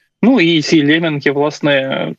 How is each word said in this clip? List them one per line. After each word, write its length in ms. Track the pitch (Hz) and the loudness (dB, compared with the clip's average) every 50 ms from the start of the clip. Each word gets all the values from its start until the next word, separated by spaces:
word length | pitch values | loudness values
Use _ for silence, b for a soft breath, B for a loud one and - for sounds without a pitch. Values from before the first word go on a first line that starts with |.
| _ _ _ _ - | _ _ _ _ 0
Ну, 180 | 220 269 240 | 2 2 4
і 220 | 170 165 170 160 143 | 2 2 2 0 0
ці 240 | - - 160 143 | 2 2 2 2
лемінки, 440 | 143 151 165 170 165 151 143 127 147 | 2 2 0 0 -2 -4 -2 -2 -2
власне, 840 | 139 143 143 151 151 - - 151 143 135 135 135 139 139 - - 135 | -2 0 -2 -2 -2 -2 -2 0 0 0 -2 -2 -4 -6 -6 -8 -10